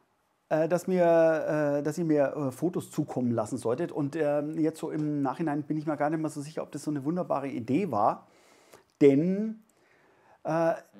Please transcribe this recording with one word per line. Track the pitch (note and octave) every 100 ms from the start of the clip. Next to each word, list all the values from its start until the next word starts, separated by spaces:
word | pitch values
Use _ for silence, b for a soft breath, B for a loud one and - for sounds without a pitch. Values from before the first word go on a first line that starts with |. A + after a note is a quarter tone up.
| b _ _ _ -
äh, | D#3 D#3+
dass | F3 F3+
mir, | F#3 E3+ E3 D#3+ D#3 - D3+ D3 C#3+
äh, |
dass | D3+ D3+
ihr | E3
mir, | D3+ C3+
äh, | - C#3
Fotos | B2 E3 F#3 -
zukommen | - C#3+ - B2
lassen | A#2 G#2+ B2
solltet. | A2+ B2 E3+
Und, | - C#3 D#3+
ähm, | D3 D3 D3 D#3+
jetzt | D#3 D#3+
so | D#3+
im | D#3 D3+ D3
Nachhinein | C#3 C3+ D#3+ D3
bin | D3 D#3
ich |
mir | D3+ D3
gar | D3
nicht | D#3+
mehr | D#3
so | D3
sicher, | C#3+ D3
ob | C3+
das | D3
so | D#3
eine | D3
wunderbare | C3+ F3+ E3 C#3+ C#3
Idee | B2 A2+ C#3 G3
war. | G#2+ A#2 - b b b b b b b -
Denn, | C#3+ C#3 F3 F#3+ A3 A3 _ b b b b b b b
äh, | D#3 D#3+ E3 E3 - -